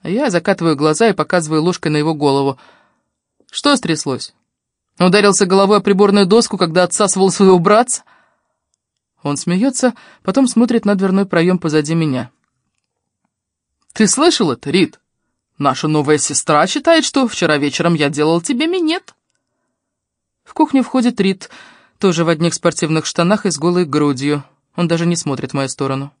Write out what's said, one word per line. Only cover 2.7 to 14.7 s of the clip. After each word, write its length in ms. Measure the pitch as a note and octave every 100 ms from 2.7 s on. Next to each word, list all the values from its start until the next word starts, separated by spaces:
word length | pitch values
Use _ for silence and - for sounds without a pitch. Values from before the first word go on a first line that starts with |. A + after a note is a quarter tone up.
| _ _ _ _ _ _ _ _
«Что 240 | - C#4+ C#4
стряслось? 580 | - D#3 - B2+ - _ _ _ _ _ _ _
Ударился 480 | F3+ G3+ G3+ F#3+ F#3+
головой 320 | F#3+ G3 G#3
о 20 |
приборную 460 | G3 G3 G3+ G3+ F#3+
доску, 300 | A3 A3+ F#3+
когда 280 | F3 E3
отсасывал 460 | F3+ - G3+ F#3+ F#3+
своего 280 | - G3 F#3
братца?» 460 | E3+ G#3+ B3 - _ _ _ _ _ _ _ _ _ _ _ _
Он 140 | C#3+ C#3+
смеется, 580 | - F3+ C4 - B3+ A3 - _
потом 240 | - A3 B3+
смотрит 380 | A3+ A#3 A#3
на 100 | G#3
дверной 320 | G3+ G3 F#3+ G3
проем 320 | E3+ F3 F#3
позади 360 | E3 D3+ D3
меня. 360 | E3 D#3 B2+ A#2+ _ _ _ _ _ _ _ _ _ _ _ _ _ _ _ _
«Ты 140 | - G#3+
слышал 460 | - E4 - F3
это, 180 | A#2 C#3+